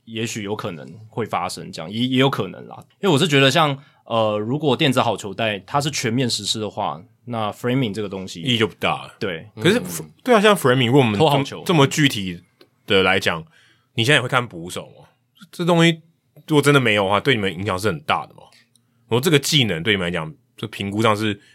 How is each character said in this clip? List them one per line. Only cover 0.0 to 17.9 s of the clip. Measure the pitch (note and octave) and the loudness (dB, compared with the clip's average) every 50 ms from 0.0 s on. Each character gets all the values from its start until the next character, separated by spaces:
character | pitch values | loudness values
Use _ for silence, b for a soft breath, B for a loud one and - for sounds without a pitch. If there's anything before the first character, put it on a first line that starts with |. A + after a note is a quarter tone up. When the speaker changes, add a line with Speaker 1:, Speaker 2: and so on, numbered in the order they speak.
| _ | _
Speaker 1:
也 | A#2 A2+ A2 A#2 | -12 -8 -6 -6
许 | A2 - A2+ | -6 -6 -8
有 | G2+ G2 G#2+ | -6 -6 -6
可 | G#2+ - G#2 | -6 -8 -10
能 | E2+ D2 B1+ C2 - A2 - | -10 -12 -14 -18 -18 -20 -20
会 | - - A#2+ G#2+ | -12 -8 -8 -6
发 | F2+ G#2 F2 F2 | -4 -4 -4 -4
生 | F#2 - F#2 D#2+ F2+ | -6 -8 -10 -14 -14
这 | F#2 - | -12 -12
样， | D#2+ F2 | -12 -8
也， | G#2+ A2+ B2 | -4 -4 -2
也 | C3 C3 | 0 2
有 | B2+ C3+ | 2 2
可 | C3+ - - G2+ | 2 2 -2 -6
能 | F2 - B1+ A#1+ | -6 -8 -14 -18
啦。 | A#1+ - - - _ _ - | -18 -18 -20 -20 _ _ -2
因 | - | 2
为 | G3 | 2
我 | D3+ C3 | 4 4
是 | F#3 | 4
觉 | D#3 C#3+ C3+ | 4 4 4
得 | C#3 C3+ | 4 4
像， | B2+ E3+ D#3 D3 C3+ B B B B B B | 4 4 2 2 0 B B B B B B
呃， | - A#2 A2+ A2 G#2+ G#2+ G#2 | -4 0 0 0 0 0 -2
如 | G#2+ A2+ C3+ | -2 -4 -4
果 | D3+ D#3+ C#3+ A#2+ | -2 0 0 2
电 | A2+ D3+ C3+ | 2 2 2
子 | A#2+ B2+ | 2 2
好 | G#2+ A#2 G2 | 2 0 0
球 | F#2 - G2 | -4 -6 -10
带 | F#2+ A#2 A2+ A2 G#2 F#2+ | -6 -4 -2 -2 -4 -4
它 | F#2 - - C#3+ | -6 -4 -2 -2
是 | C#3 - | -2 -2
全 | C3+ - - A2+ | -4 -4 -4 -2
面 | A2+ C3 C3 | 0 0 0
实 | A#2 - - G2+ | -2 -2 -4 -4
施 | - - A2 | -4 -4 -4
的 | G#2+ | -6
话， | G2 - A2 G2+ E2 C#2+ E2 G2+ _ _ _ - | -6 -6 -4 -4 -4 -4 -8 -12 _ _ _ -14
那 | B2 A#2 A2+ G#2+ G#2 | -8 -6 -4 -4 -4
framing | G2 - - A#2+ B2+ C#3 C3 G#2 | -6 -4 -2 -2 0 0 0 -2
这 | F#2+ A2 G#2 | -4 -6 -6
个 | F#2+ | -8
东 | G2 F#2+ F#2 | -8 -10 -10
西 | F#2 - F2 | -12 -12 -6
Speaker 2:
意 | E2 C3 A#2+ | -2 0 0
义 | |
就 | A2 A2 | 2 0
不 | F2+ - | 0 -2
大 | - G2 F2 D2+ C2 C2 | -4 -2 -2 -2 -4 -6
了。 | - - - | -14 -12 -8
Speaker 1:
对。 | A2+ F#2+ E2+ D#2+ - G#2+ - | -6 -6 -6 -8 -12 -16 -8
Speaker 2:
可 | A2 A2+ F3 | -2 0 2
是， | A3 B3 | 2 2
Speaker 3:
嗯。 | F3+ F#3 E3+ D#3+ D#3 - - _ - | -2 -6 -10 -12 -12 -14 -18 _ 0
Speaker 2:
对 | B3+ A#3+ | 2 2
啊， | G#3+ | 4
像 | G3+ G#3+ G3+ | 6 4 4
framing， | - - B2+ B2 C3+ B2 | 4 4 2 4 4 4
如 | A2+ | 4
果 | C3 D3 | 4 4
我 | B2+ | 4
们 | A2 G#2 G#2 | 4 2 2
Speaker 1:
投 | D#3+ | 2
好 | D3 C#3+ C#3 C#3 | 2 2 0 -2
球。 | - G#2 E2 D#2+ | -4 -8 -8 -4
Speaker 2:
这 | - C3+ | 0 4
么， | C#3+ C#3 | 4 4
这 | |
么 | |
具 | C3+ - D#3+ D3 | 4 2 2 0
体 | C3 - G#2+ F#2+ F#2 F2 F2 - _ _ _ - _ _ _ _ | 0 0 -2 -6 -8 -8 -10 -14 _ _ _ -20 _ _ _ _
的 | - G#2 F#2+ | 2 2 4
来 | F#2 F#2 F#2+ G2 | 4 4 2 2
讲， | - G2 F2 D#2+ D#2+ b b b b b b b b b b | 0 -2 -2 -4 -8 b b b b b b b b b b
你 | A#2+ A2+ | -2 2
现 | C3+ | 2
在 | D3+ | 2
也 | C3 | 2
会 | A#2+ | 2
看 | A#2+ C#3 B2 A#2 | 0 -2 -2 -2
捕 | G2+ F#2+ E2+ E2+ F2+ | -4 -10 -14 -12 -12
手 | - G2 D2 B1+ - | -12 -12 -12 -14 -20
吗？ | - - _ _ _ _ _ _ _ - - | -20 -20 _ _ _ _ _ _ _ -20 -16
这 | - - F3 | -10 -4 0
东 | E3+ F3 E3 E3 | 2 4 6 6
西 | E3+ D#3+ D#3+ - _ _ _ _ _ _ - _ | 4 4 0 -6 _ _ _ _ _ _ -14 _
如 | - D3+ | 0 2
果 | D3 | 4
真 | C3+ C#3+ | 4 6
的 | C#3+ C#3 | 4 4
没 | B2 A2+ G#2 | 4 4 2
有 | G#2 G2 | 2 4
的 | F#2+ | 2
话， | G2+ G2 | 2 2
对 | - C#3+ B2+ | 2 2 0
你 | A2 | 2
们 | G2 G2 | 0 -2
影 | D#2 F2 G2+ | -4 -4 -4
响 | G#2 F#2 F#2 | -4 -2 0
是 | G2+ | 0
很 | G#2 | -2